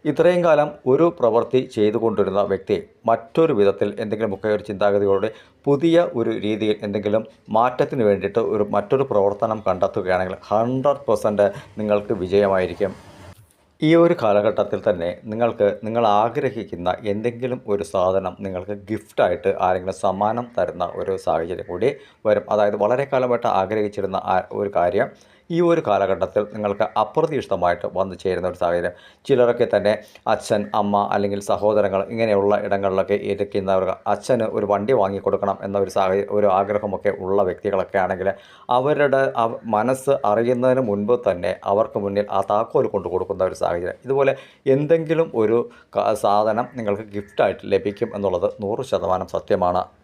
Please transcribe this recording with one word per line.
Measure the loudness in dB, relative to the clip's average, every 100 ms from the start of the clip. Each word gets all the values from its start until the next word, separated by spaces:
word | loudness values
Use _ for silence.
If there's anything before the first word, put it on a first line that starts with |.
ഇത്രയും | -2 2 2 4
കാലം | 4 2 2 -2 0
ഒരു | 4 4 4
പ്രവൃത്തി | 2 2 2 -2 -2
ചെയ്തുകൊണ്ടിരുന്ന | 0 2 2 0 0 0 0 0
വ്യക്തി | -2 -2 -4 -4 _ -2
മറ്റൊരു | -2 0 0 2 4
വിധത്തിൽ | 2 2 -2 -2
എന്തെങ്കിലുമൊക്കെ | -6 -4 -4 -2 -2 -2
ഒരു | -4
ചിന്താഗതിയോടെ | -2 2 2 2 2 0 -6 -20 _ 0
പുതിയ | 2 4 4 2 -2
ഒരു | -2 -2
രീതിയിൽ | -2 0 0 -2 -4
എന്തെങ്കിലും | -4 0 -2 -2 _ -2 2
മാറ്റത്തിന് | 2 0 -2 2 2
വേണ്ടിയിട്ട് | 2 0 -2 0
ഒരു | 0 0 -2
മറ്റൊരു | 0 0 2
പ്രവർത്തനം | 2 2 0 -2 -2 -2
കണ്ടെത്തുകയാണെങ്കിൽ | 0 0 -2 0 0 -2 -6 -2
ഹൺഡ്രഡ് | 0 0 0 0 -2 0
പെർസെന്റ് | 0 0 2 2 0 -16 -8
നിങ്ങൾക്ക് | 0 0 0 -4
വിജയമായിരിക്കും. | 0 2 4 2 -2 -2 -4 -4 -20 -20 -20 -20 _ _ _ _
ഈ | 4 6
ഒരു | 6 4
കാലഘട്ടത്തിൽ | 4 4 2 0 -2 0 0
തന്നെ | 0 -2 -6 -8
നിങ്ങൾക്ക് | -2 -2 2 2 2
നിങ്ങൾ | -4 2 4 4
ആഗ്രഹിക്കുന്ന | 2 0 -4 -6 -10 -6 -4 -4 -4
എന്തെങ്കിലും | -2 -4 -4 -6 -6 -4
ഒരു | -4 -2
സാധനം | 0 2 0 -2 -8
നിങ്ങൾക്ക് | -8 -8 -8 -12 -8
ഗിഫ്റ്റായിട്ട് | -10 -6 0 0 0 -2 0 0
ആരെങ്കിലും | 0 -4 -4
സമ്മാനം | -4 0 -2 -2 -6 -4
തരുന്ന | -4 -4 -6 -6
ഒരു | -6 -4
സാഹചര്യം | -2 -2 -4 -8 -8
കൂടി | -4 -4 -4 -16 _ 0
വരും. | 0 0
അതായത് | 2 2 2
വളരെ | 0 0 0
കാലമായിട്ട് | -2 0 0 0 0
ആഗ്രഹിച്ചിരുന്ന | 0 -2 -2 -4 -4 -4 0
ആ | -2 -2 -6
ഒരു | -2 0
കാര്യം | 0 0 -2 -6 _ _ _
ഈ | 0 2
ഒരു | 2 2
കാലഘട്ടത്തിൽ | 0 2 0 0 -2 -2
നിങ്ങൾക്ക് | -4 -4 -2 -2 -2
അപ്രതീക്ഷിതമായിട്ട് | -2 0 -2 -2 -4 0 0 0 -4 -4
വന്നു | -4 -4
ചേരുന്ന | -2 -2 -4
ഒരു | -2
സാഹചര്യം. | -2 0 -4 -8 -20 _ 0
ചിലരൊക്കെ | 2 4 2 2
തന്നെ | 2 0 -2 -6 -8 -2
അച്ഛൻ, | -2 0 -2 0 -2
അമ്മ | 0 0 0
അല്ലെങ്കിൽ | 0 -2 -4 -4
സഹോദരങ്ങൾ | 0 2 2 2 0 -2
ഇങ്ങനെയുള്ള | -2 2 2 2 0 0
ഇടങ്ങളിലൊക്കെ | -2 0 0 0 -2 -2
ഇരിക്കുന്നവർക്ക് | -4 -2 -2 0 0 0 -4 -2
അച്ഛന് | -4 0 0 0 -2
ഒരു | 0
വണ്ടി | 0 2 2
വാങ്ങിക്കൊടുക്കണം | 2 0 -2 0 -2 -2 -4
എന്ന | -2
ഒരു | -2 0
സാഹച-, | 2 0 0 2
ഒരു | 2 2
ആഗ്രഹമൊക്കെ | 2 -2 -2 -2 -2 -2
ഉള്ള | -2 0 0
വ്യക്തികളൊക്കെ | -2 -2 -2 -2 -2
ആണെങ്കിൽ | -2 -2 -4 -4 -16 -18 0 0
അവരുടെ | 2 2 2 2 0 0
അവ-, | -2 -4 -2 0
മനസ്സ് | 0 -2 0 0 2
അറിയുന്നതിന് | 2 2 2 2 2 0
മുൻപ് | -2 0 0 0
തന്നെ | -2 -4 -4 -2
അവർക്ക് | 0 0 -2
മുന്നിൽ | -2 -2 -2
ആ | -2 0
താക്കോൽ | 0 2 0 0
കൊണ്ടു | -2 -2
കൊടുക്കുന്ന | -4 -4 -2 -2
ഒരു | -2
സാഹചര്യം. | -4 -2 -6 -8 -4
ഇതുപോലെ | 0 0 -2 -12 _ 0 0
എന്തെങ്കിലും | 2 0 2 0 0 0
ഒരു | 2 2 0 -12 _ -2
ക-, | 0 2
സാധനം | 2 4 2 0 -4 -6
നിങ്ങൾക്ക് | -4 -4 -6 -10
ഗിഫ്റ്റായിട്ട് | -8 -2 0 -2 -2
ലഭിക്കും | -2 -2 -4 -6 -2
എന്നുള്ളത് | -2 0 -2 -4
നൂറ് | -6 -6 -4
ശതമാനം | -2 0 -2 -2
സത്യമാണ്. | -6 -2 0 2 0 -4 _